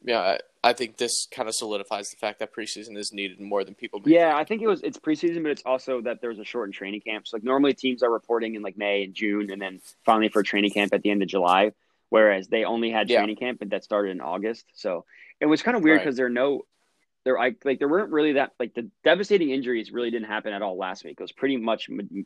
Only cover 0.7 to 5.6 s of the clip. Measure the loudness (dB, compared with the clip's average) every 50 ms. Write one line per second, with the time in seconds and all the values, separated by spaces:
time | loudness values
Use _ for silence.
0.7 | 2 2 -4 -10 -4 -4 -4 -2 -2 -4 -6 -8 -8 -8 -8 -6 -6 -6 -6 -4
1.7 | -6 -6 -6 -6 -8 -8 -8 -10 -12 _ -6 -6 -6 _ -10 -10 _ -12 -10 -10
2.7 | -10 -12 -12 -14 -12 -10 -10 -10 -8 -8 -8 -8 -8 -12 -10 -4 -4 -4 -4 -4
3.7 | -10 _ -14 -12 -12 -4 4 6 6 6 6 4 2 0 0 -2 -4 -2 0 0
4.7 | 0 0 -2 -8 -10 -6 -2 -2 -2 0 0 -2 -2 -2 -2 -4 -4 -4